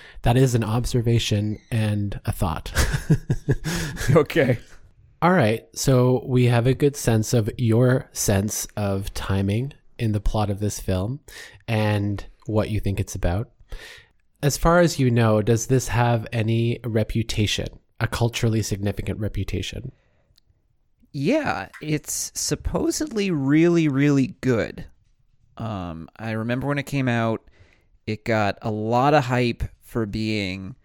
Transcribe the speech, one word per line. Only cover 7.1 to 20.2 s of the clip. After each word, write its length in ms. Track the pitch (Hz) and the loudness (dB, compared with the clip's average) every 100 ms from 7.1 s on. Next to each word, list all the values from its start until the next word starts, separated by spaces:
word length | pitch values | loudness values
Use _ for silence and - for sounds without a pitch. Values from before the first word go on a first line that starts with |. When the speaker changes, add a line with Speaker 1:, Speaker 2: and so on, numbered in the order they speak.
| 110 110 | 2 2
Speaker 1:
of 160 | 123 107 - | 0 0 -2
your 520 | 117 113 127 131 - | 2 4 4 2 -2
sense 560 | - - 98 104 - - - | -6 0 2 0 -4 -8 -4
of 340 | 101 98 98 - | -2 -2 -4 -8
timing 580 | - 98 98 107 139 - _ - | -2 0 0 -2 -4 -10 _ -6
in 140 | 113 | -2
the 80 | 107 | 0
plot 320 | - 110 104 | 0 0 -2
of 80 | 98 | -2
this 200 | 104 - | -4 -4
film 420 | - 92 101 139 - - - - - | -2 -2 -2 -6 -12 -20 -20 -16 -4
and 560 | 110 107 104 104 98 - - - | 0 2 0 -2 -4 -8 -14 -2
what 240 | 107 - | -2 0
you 100 | 107 | -2
think 200 | 98 98 | -2 -2
it's 160 | 95 95 | -4 -2
about. 340 | 90 90 117 _ - - - - _ _ _ - | 0 0 -4 _ -14 -14 -14 -20 _ _ _ -2
As 140 | 147 - | -2 2
far 220 | 170 175 | 4 6
as 200 | 170 - | 4 4
you 100 | 127 | 2
know, 320 | 117 117 107 | 4 4 4
does 240 | 104 117 - | 4 0 2
this 220 | 131 - | 0 0
have 400 | 110 120 117 113 | 0 2 0 -2
any 480 | 113 110 113 117 120 | -2 0 0 0 -2
reputation, 840 | 123 110 107 117 110 - 104 - - - _ - | -2 -2 0 -2 -2 0 0 -2 -6 -10 _ -6
a 80 | - | -4
culturally 540 | - 117 - 117 110 | 0 -2 0 0 0
significant 580 | 101 98 101 - - 87 | -2 -4 -4 -4 -6 -4
reputation? 720 | 104 - 95 95 - 104 131 - _ _ | -4 -4 -4 -6 -6 -10 -12 -16 _ _